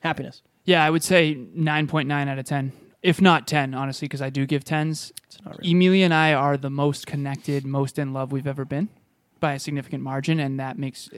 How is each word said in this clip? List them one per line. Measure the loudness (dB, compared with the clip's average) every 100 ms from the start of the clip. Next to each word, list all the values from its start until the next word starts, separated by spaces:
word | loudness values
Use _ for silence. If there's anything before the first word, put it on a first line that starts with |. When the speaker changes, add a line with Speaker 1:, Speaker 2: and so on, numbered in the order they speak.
Speaker 1:
happiness. | -6 -6 -8 -16 _ _
Speaker 2:
Yeah, | 2 4
I | 4
would | 2
say | 4 4 4 0 -8
nine | -2 0 0 0
point | 0 0
nine | -2 -2
out | -4
of |
ten, | -4 -4 -4 -8 -18 _
if | 0 4
not | 6 4 2
ten, | -2 -2
honestly, | -4 -6 -6 -8
'cause | -6
I | -4
do | -2 0
give | -2
tens. | -2 -2 -2 -4 -10 -18 -20
Speaker 1:
It's | -20
not | -18 -6
really | 2
Speaker 2:
Emilia | 4 6 6
and | 4
I | 4 4
are | 4 2 0
the | -2
most | 0 0 -2 -6
connected, | -6 -6 -6 -4 -4 -2
most | -2 -2 -2
in | -4
love | -4 -4
we've | -4 -4
ever | -6
been | -6 -4 -6 -8 _ _ _ _
by | -4
a | -4
significant | -4 -6 -6 -8
margin, | -6 -4 0 0
and | 0 -4
that | -6 -8
makes, | -8 -10 -16